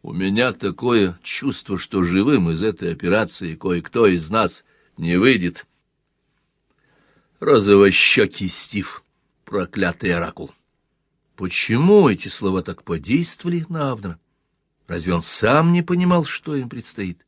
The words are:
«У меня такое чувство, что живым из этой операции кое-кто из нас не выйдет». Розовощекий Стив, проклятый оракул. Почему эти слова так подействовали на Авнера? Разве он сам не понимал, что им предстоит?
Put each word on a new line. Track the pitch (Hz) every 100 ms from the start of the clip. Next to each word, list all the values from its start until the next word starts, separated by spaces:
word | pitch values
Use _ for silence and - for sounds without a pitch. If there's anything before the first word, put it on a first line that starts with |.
«У | -
меня | 80 95 104 123
такое | - 98 - 123 117 92 87
чувство, | - - 135 120 - 92
что | - 98
живым | 85 92 117 135 85
из | 82
этой | 107 - 87
операции | 82 87 104 104 - 85
кое-кто | 80 95 87 - 117 107
из | 87 80
нас | 110 98 - _ _ _ -
не | 85 90
выйдет». | 120 117 87 - - _ _ _ _ _ _ _ _ _ _ _ _ _ _ _ _ _
Розовощекий | - 131 101 101 98 90 - - 101 - 95
Стив, | - - 104 - - _ _ _ _
проклятый | - 98 90 104 90 - 98
оракул. | 85 82 - 76 _ _ _ _ _ _ _ _
Почему | - 92 - - 117 170 208 156
эти | 95 98
слова | - 98 95
так | 87 90
подействовали | - 82 80 139 170 - 175 175 160
на | 165 139
Авнера? | 120 92 82 _ _ _ _ _ _ -
Разве | 85 85
он | 87
сам | 82 - 107 147 165
не | 175
понимал, | 175 180 180 175
что | 143 - -
им | 147 123
предстоит? | 127 - - 95 85